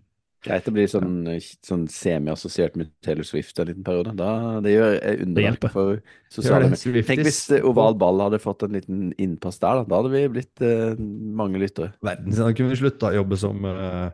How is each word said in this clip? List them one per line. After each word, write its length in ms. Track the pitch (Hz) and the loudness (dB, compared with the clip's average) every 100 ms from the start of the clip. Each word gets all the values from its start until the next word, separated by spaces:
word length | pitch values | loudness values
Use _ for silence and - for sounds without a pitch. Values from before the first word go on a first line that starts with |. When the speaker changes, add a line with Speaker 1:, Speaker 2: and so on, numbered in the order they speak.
| _ _ _ _ | _ _ _ _
Speaker 1:
Greit 220 | - 92 - | -4 -2 0
å 60 | 208 | 2
bli 80 | |
sånn, 440 | 196 - - 90 82 | 2 2 0 -2 -4
eh, 120 | 82 - - | -6 -8 -18
sånn 220 | - 90 80 | -4 -4 -4
semi-assosiert 880 | - 95 80 73 78 85 - 82 85 | -2 -2 0 -2 -6 -6 -2 -2 -2
med 140 | 80 _ | -10 _
Taylor 220 | - 78 | -4 -4
Swift 360 | 76 76 - - | -4 -6 -6 -6
en 80 | 85 | -6
liten 160 | 87 | -6
periode. 300 | 92 90 92 98 | -4 -2 -2 -4
Da, 440 | 95 113 117 110 | -4 -2 -4 -2
det 140 | 104 107 | 4 4
gjør, 200 | 110 101 | 6 2
eh, 200 | - 107 | 0 -2
Speaker 2:
Det 60 | 92 | 0
Speaker 1:
underverk 160 | 90 104 117 | 2 2 0
Speaker 2:
hjelper. 120 | 113 | -2
Speaker 1:
for 200 | 98 98 104 | 0 0 0
Speaker 3:
Gjør 60 | - - _ | -6 -20 _
Speaker 1:
sosiale 320 | - 123 135 | -4 2 4
Speaker 3:
det, 80 | 131 | 4
Speaker 1:
medier. 320 | 127 127 120 | 2 0 0
Tenk 160 | 107 135 | 2 2
Speaker 3:
Swifties. 280 | 156 143 - | 2 0 2
Speaker 1:
hvis, 40 | 143 | 2
eh, 40 | |
Oval 300 | 131 117 110 107 | 4 6 4 4
Ball 240 | 90 95 | 4 4
hadde 200 | 101 104 | 2 0
fått 220 | 107 98 | -2 -4
en 80 | 104 | -4
liten 400 | 101 90 95 90 - | -4 -6 -4 -4 -4
innpass 420 | 95 80 90 - | -4 -4 -8 -2
der, 240 | 92 131 | 0 2
da. 0 | |
Da 180 | 104 92 | 2 0
hadde 100 | 127 | 2
vi 160 | 135 143 | 2 0
blitt, 340 | 117 131 - | -2 -8 -2
eh, 340 | 120 113 113 110 | 0 2 0 -2
mange 600 | 107 107 110 110 101 95 | -6 -8 -8 -4 -2 0
lyttere. 340 | 98 - 85 - | -2 -2 -8 -6
Speaker 3:
Verden, 300 | 101 90 98 | -8 -6 -2
så 120 | 107 113 | 2 2
da 40 | |
kunne 160 | 113 127 | 2 0
vi 40 | 131 | 2
slutta 360 | 135 - 107 | 0 0 0
å 40 | 101 | 0
jobbe 140 | 98 98 | 0 -2
som, 260 | 104 101 | -2 -4
eh, 460 | 95 92 92 90 90 | -6 -6 -6 -4 -6